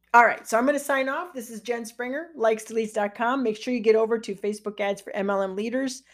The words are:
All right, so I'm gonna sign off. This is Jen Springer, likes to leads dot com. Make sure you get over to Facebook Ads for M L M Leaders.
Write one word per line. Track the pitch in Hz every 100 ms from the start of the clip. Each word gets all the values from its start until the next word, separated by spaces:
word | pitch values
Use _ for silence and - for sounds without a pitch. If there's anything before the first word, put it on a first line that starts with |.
| _
All | 240 226
right, | - -
so | 226
I'm | 254
gonna | 285
sign | 285 269 269
off. | 294 349
This | 269 214
is | 220
Jen | - 233 220
Springer, | - 247 277 339
likes | 302 226 220
to | -
leads | 226 214
dot | 214 208
com. | 208 233 269
Make | 233 214
sure | -
you | 247
get | 214
over | 220 220 233
to | 220
Facebook | 190 208 208 208 208
Ads | 202 196
for | -
M | 202 196
L | 196
M | 196
Leaders. | 190 226 254 269 254 -